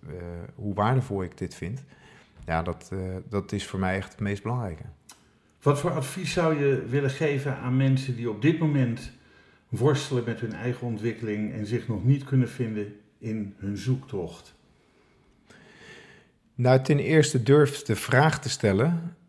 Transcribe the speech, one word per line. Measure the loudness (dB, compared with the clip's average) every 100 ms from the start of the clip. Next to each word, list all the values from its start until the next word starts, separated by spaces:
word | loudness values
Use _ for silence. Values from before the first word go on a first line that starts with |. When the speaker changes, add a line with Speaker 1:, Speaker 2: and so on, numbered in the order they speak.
| -14
Speaker 1:
eh, | -12 -12 -12 -14
hoe | -10 -4
waardevol | 0 2 2 0 -2
ik | -4 -6
dit | -10
vind, | -8 -8 -8 -12 -20 -20 -20 -20 -14
ja, | -4 -2
dat, | -2 -6 -8
eh, | -8 -6 -8 -6
dat | -6 -4
is | -6 -6
voor | -2
mij | -2 -2
echt | -4
het | -6
meest | -4 -4
belangrijke. | -4 -4 -6 -10 -14 -20 -20 -20 _ _ _ _
Speaker 2:
Wat | 2 2
voor | 2
advies | -2 -4 -6 -4
zou | 0 2 2
je | 2 2 0
willen | 0 0
geven | 0 0 0 -2 -4
aan | 0 2
mensen | 4 2 0 -4
die | -4
op | 0
dit | 2 2
moment | 2 2 0 -2 -8 -18 _ -20 _ _ -10
worstelen | 0 2 2 0 -2 -2
met | -4
hun | -6
eigen | -6 -6 -4 -6
ontwikkeling | -4 -4 -4 -4 -4 -4
en | -6 -4
zich | -4 -4
nog | 0
niet | 2 2
kunnen | 2 2 2
vinden | -2 -4 -4 -8 -12 _ _
in | -8 -6 -8 -8
hun | -8 -4
zoektocht? | -2 -4 -4 -8 -8 -10 -20 _ _ _ _ _ _ _ _ _ _ -20 -20 -20 -20 -20 -20 -20 _ _ _
Speaker 1:
Nou, | 0 4 6
ten | 6 2
eerste | 4 6 6 4
durf | 6 6 6 2
de | -4 -4
vraag | 2 6 6 4
te | -4
stellen | 0 2 4 4 0 -4 -12